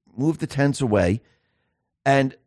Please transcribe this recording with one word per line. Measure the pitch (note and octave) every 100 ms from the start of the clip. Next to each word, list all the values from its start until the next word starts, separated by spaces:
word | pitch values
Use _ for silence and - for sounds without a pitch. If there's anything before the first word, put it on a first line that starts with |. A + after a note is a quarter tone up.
| _ G#2+
moved | D3+ D#3
the | D#3
tents | C#3 C#3+ C3+
away, | B2+ G#2 F2 A2+ _ _ _ _ _ _ _ _
and | C3+ C#3 C3+ -